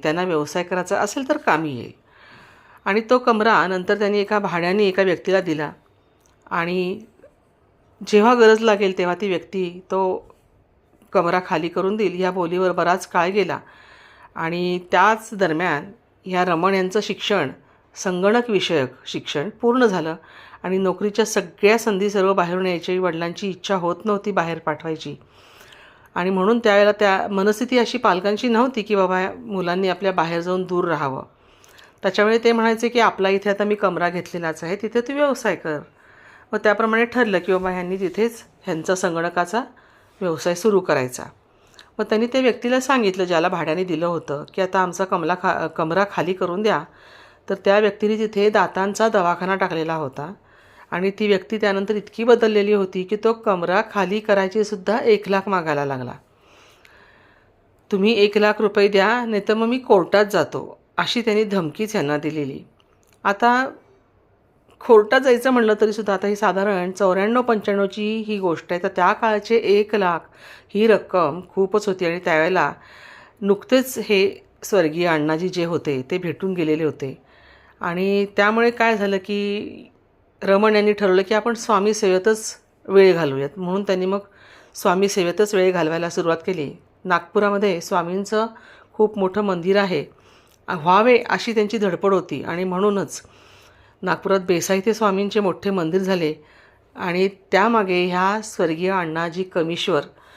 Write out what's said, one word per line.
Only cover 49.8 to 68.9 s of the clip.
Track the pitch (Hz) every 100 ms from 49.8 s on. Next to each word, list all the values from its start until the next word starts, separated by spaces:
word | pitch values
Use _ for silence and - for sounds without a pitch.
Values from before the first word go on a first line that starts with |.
| 160 160
होता | 143 139 151 214 _ _ _ - -
आणि | 175 190 196
ती | 214
व्यक्ती | 190 - 220
त्यानंतर | 208 196 196 208
इतकी | 202 -
बदललेली | 226 233 226 208 202
होती | 208 190 185
की | 185 214
तो | 220
कमरा | 226 220 185 170 185 220
खाली | 202 180 214
करायची | 208 196 190 214
सुद्धा | 208 202 185 226 269
एक | 202 180
लाख | 196 196
मागायला | 185 160 143 143
लागला. | 131 123 - _ _ _ _ - _ - - - _ _ _ _ _ _ _ -
"तुम्ही | 202 202
एक | 226 208 208
लाख | 208 208
रुपये | 214 208 202
द्या, | 196 196 240 240
नाही | 208 196
तर |
मग | 214 226
मी | 254
कोर्टात | 254 202 165 202 208
जातो," | 190 147 - - - _ -
अशी | 165 247
त्यांनी | 226 214
धमकीच | 214 196 160 151 214 214
यांना | 156 147
दिलेली. | 151 156 139 147 - _ _ _ _ _
आता | - 202 240 247 262 - _ _ _ _ _ _ _ _ _ -
कोर्टात | - 220 214 262
जायचं | 269 240 262
म्हणलं | 247 220 214
तरीसुद्धा, | 240 214 208
आता | 196 202
ही | 202
साधारण | 208 185 202 190 180
चौऱ्याण्णव | 180 196 180 202 247
पंच्याण्णवची | 247 220 208 202 196 214 208 220 214
ही | 214
गोष्ट | 185 160 -
आहे, | 175
तर |
त्या | 190